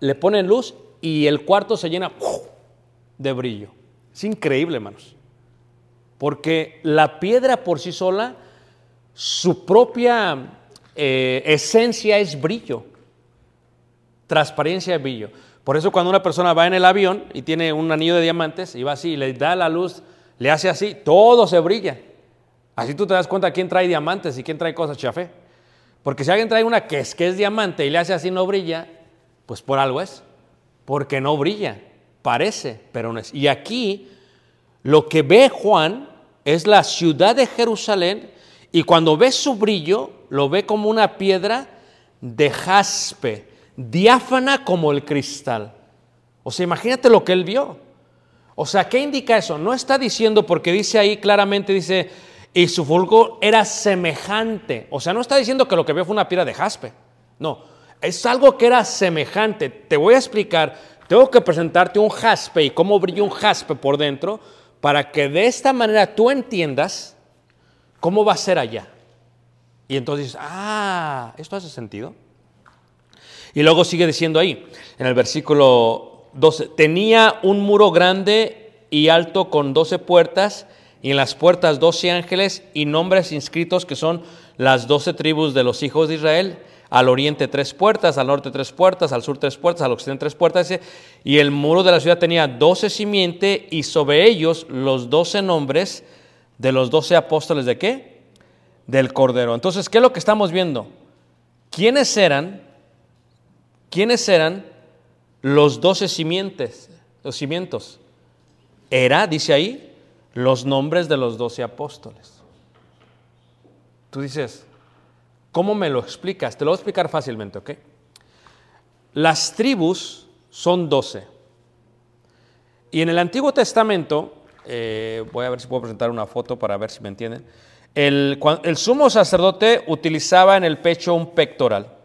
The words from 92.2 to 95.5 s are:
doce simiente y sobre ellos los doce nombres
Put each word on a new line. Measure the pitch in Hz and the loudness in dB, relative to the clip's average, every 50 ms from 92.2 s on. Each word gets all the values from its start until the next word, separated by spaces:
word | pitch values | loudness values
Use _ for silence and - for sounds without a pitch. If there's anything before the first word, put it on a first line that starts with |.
| 175 165 170 165 156 | 2 2 2 0 0
doce | 139 123 117 147 165 185 185 - 202 | 0 0 2 4 4 4 2 0 -4
simiente | - - 208 208 208 196 185 175 170 175 196 196 202 - - - | -4 -6 -4 -2 0 0 0 -2 -2 -2 -2 0 0 -2 -4 -6
y | 156 160 135 | -6 -6 -6
sobre | - - 160 147 135 147 151 185 | -2 -2 0 0 4 4 6 6
ellos | 226 233 160 156 160 165 160 - - | 6 4 4 0 -2 -2 -2 -6 -10
los | 135 127 131 135 135 131 120 120 | -8 -4 -2 -2 -2 -2 -2 0
doce | 135 160 175 170 - 202 | 0 0 0 0 -4 -4
nombres | 196 190 | -2 -2